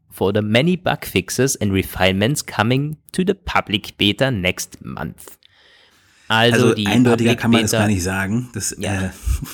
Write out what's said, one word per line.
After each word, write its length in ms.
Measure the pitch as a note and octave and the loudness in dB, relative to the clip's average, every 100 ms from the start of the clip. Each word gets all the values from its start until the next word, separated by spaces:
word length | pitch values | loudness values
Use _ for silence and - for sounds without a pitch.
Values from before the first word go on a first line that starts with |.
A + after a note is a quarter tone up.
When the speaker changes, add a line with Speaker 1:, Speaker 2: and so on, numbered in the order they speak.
| _ | _
Speaker 1:
for 220 | - G2 | -2 0
the 100 | G#2 | 0
many 340 | G#2+ A2+ E3 F#3 | 2 2 4 2
bug 280 | - B2+ | -2 -4
fixes 500 | - G2 F2+ - C3+ - | -2 -4 -2 0 0 0
and 160 | G#2 | 0
refinements 720 | F#2+ - - F#2+ F#2+ G#2+ D3 | 0 -2 0 0 2 0 0
coming 520 | - - G#2+ C3 D3 D3+ _ | -4 -2 0 0 -2 -8 _
to 120 | - | -2
the 100 | F#3 | -2
public 640 | G3 - G2 - G#2 - - | -2 -4 -4 -2 -4 -6 0
beta 320 | G#2 G2+ C3+ | 0 2 0
next 540 | A2+ F2+ - - - | 0 -2 -2 -8 -14
month. 540 | A#1 B1+ - - - - _ _ _ _ _ _ _ _ - | -14 -10 -10 -12 -20 -20 _ _ _ _ _ _ _ _ -2
Also 280 | A2 A#2+ A#2+ B2 | 2 4 4 4
Speaker 2:
Also 60 | |
Speaker 1:
die 120 | G#2+ G2+ | 2 2
Speaker 2:
eindeutiger 440 | A#2 B2 A#2 A#2 | 4 4 4 2
Speaker 1:
Public 40 | A#2+ | 0
Speaker 2:
kann 100 | A2+ | 2
man 140 | A#2 | 2
es 60 | G#2+ | 2
Speaker 1:
Beta 100 | A2+ | 0
Speaker 2:
gar 60 | G#2 | 0
nicht 140 | G2 | 0
sagen. 460 | F2 F#2+ F#2+ A#2 B2 | -2 -4 -2 -4 -4
Das, 200 | G#2 - - | -8 -8 -6
Speaker 1:
Ja. 280 | F#2+ F#2+ F#2 | -6 -4 -4
Speaker 2:
äh, 40 | - - - - | -6 -4 -4 -6